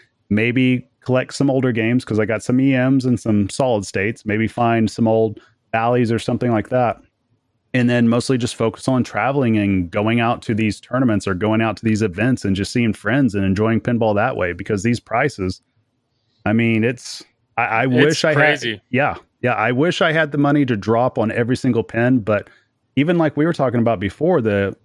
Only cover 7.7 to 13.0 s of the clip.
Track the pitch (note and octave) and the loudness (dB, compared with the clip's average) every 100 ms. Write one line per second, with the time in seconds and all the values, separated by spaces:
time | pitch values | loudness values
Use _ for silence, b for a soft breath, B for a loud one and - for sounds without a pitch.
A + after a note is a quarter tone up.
7.7 | B2+ A#2+ A#2+ A#2 A#2+ - C3 A#2 - A2+ | 0 2 2 2 2 0 -2 -2 -2 -4
8.7 | - - B2+ A2+ G#2 A#2 C#3+ B2 G#2+ G2+ | -2 -2 -2 -2 -2 -2 0 2 2 2
9.7 | F#2+ E2+ G#2 G#2+ A#2+ A#2 A#2+ - A2 A2 | 0 -2 -2 0 0 0 -2 -2 -2 -2
10.7 | G2 - B2+ B2+ G#2 G2 F#2 G#2 A2 A2+ | -4 -6 -2 0 0 -2 -2 0 0 0
11.7 | G#2 A2+ G#2+ G#2+ F2 A#2+ B2 G2+ F#2+ G2 | -2 -2 0 0 0 -2 0 0 -2 -2
12.7 | B2 A#2 G2+ | 0 0 0